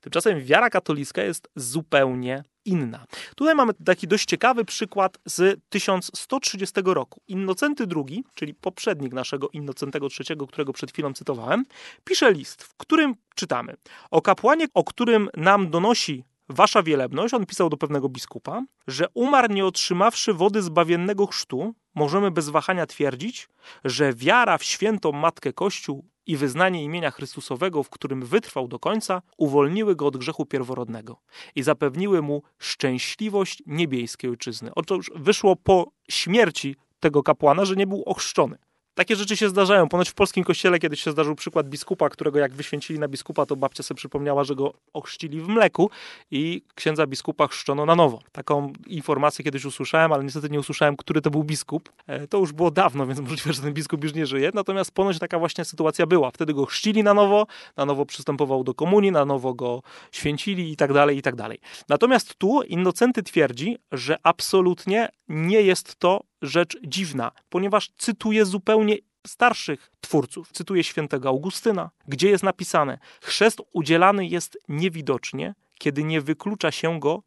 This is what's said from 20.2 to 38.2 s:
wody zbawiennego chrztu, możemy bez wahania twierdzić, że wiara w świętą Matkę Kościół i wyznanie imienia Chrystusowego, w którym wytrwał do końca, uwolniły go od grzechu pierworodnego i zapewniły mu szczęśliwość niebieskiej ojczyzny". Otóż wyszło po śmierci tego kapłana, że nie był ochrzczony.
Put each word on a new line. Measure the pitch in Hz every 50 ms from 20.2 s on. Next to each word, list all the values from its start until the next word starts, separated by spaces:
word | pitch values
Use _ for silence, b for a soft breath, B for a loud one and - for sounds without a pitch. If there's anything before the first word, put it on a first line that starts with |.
| - - 202
wody | 160 175 214 202 220
zbawiennego | 190 170 156 175 170 160 170 170 175 190 208 196 202
chrztu, | 196 - - - _ - 127 160 220 226 _ _ _ _
możemy | 151 151 143 151 196 202 196
bez | 165 170 156 147
wahania | 147 156 - - 190 180 160
twierdzić, | - - - 147 139 127 123 151 226 247 - - _ B B B B B B B
że | 135 123 131 147 139 123
wiara | 117 123 151 208 247 240 214 175 143
w | -
świętą | - - - 185 214 220 196 - 165
Matkę | 143 147 156 165 - - - 143
Kościół | 127 - 175 202 - - - - 139 135 - _ _ _ _
i | - 165
wyznanie | 139 143 139 123 151 180 190 185 170 147
imienia | 147 160 175 165 143
Chrystusowego, | - - 143 131 - - - - 139 123 170 190 170 151
w | 135 -
którym | - - - 139 135 131
wytrwał | 127 120 143 220 226 - - 143 131 120
do | - 123
końca, | - 160 208 220 - - 190 180 _ _ _
uwolniły | _ 160 147 135 143 143 143 170 208 220 208 185
go | 151 147
od | 143 135
grzechu | 131 123 143 160 - 151
pierworodnego | - - 135 127 120 131 127 123 113 113 110 110 113 - _ _ B B B B B B
i | 143
zapewniły | 127 143 147 - 156 143 127 151 190 208 196 170
mu | 156 143 147 147 143 _ _ _
szczęśliwość | - - - _ - 135 127 123 - - - - 214 214 196 202 190 185 - - -
niebieskiej | - 147 156 175 156 131 127 120 113 - _ - 127
ojczyzny". | 120 117 - 135 113 113 147 120 -
Otóż | - 160 - 190 180 175 - -
wyszło | 170 139 170 208 - - 196 180
po | - _ - 196 180 170 - _ _ _ _
śmierci | - - - 165 185 240 226 175 - - - 139 135 _ _ _ _ _
tego | - 160 143 147
kapłana, | 135 151 151 _ - 147 143 170 202
że | 190 190
nie | 190 196
był | 190 196 196
ochrzczony. | - - 190 -